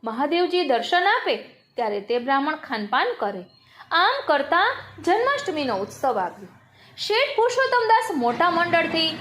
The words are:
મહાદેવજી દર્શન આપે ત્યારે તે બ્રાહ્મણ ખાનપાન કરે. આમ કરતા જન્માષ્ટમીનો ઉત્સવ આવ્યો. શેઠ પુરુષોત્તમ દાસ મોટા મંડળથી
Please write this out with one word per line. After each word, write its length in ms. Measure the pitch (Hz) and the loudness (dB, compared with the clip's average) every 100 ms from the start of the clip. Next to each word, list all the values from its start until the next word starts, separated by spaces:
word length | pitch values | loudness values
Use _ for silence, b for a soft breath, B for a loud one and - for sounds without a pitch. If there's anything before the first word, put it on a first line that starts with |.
મહાદેવજી 600 | 226 226 285 339 359 349 | -6 -2 0 2 2 2
દર્શન 420 | 302 233 208 349 370 | 2 0 2 2 2
આપે 300 | 480 415 240 - - _ - | 2 0 -4 -6 -20 _ -6
ત્યારે 240 | 226 208 | -4 -4
તે 180 | 202 240 | -2 -2
બ્રાહ્મણ 380 | 240 269 285 311 | 2 0 0 -4
ખાનપાન 500 | - 240 208 254 427 480 | -6 -6 -2 0 0 -2
કરે. 260 | 208 190 180 _ B B B | -4 -6 -12 _ B B B
આમ 240 | 330 381 554 554 | 2 2 0 0
કરતા 500 | 294 277 339 427 539 - - | 0 2 2 2 -2 -12 -6
જન્માષ્ટમીનો 720 | 311 403 508 571 571 311 269 202 | 0 2 2 0 -2 -4 -2 -2
ઉત્સવ 420 | 202 - 269 214 | -4 -2 -2 0
આવ્યો. 280 | 180 - 196 - _ B B - | -4 -8 -20 -20 _ B B -12
શેઠ 380 | - 427 554 - | -2 0 0 2
પુરુષોત્તમ 520 | 466 494 523 494 453 | 0 2 2 2 4
દાસ 220 | 453 453 | 2 2
મોટા 360 | 320 233 240 339 | -2 0 2 2
મંડળથી 680 | 339 349 339 320 330 320 311 | 2 2 2 2 0 -2 -4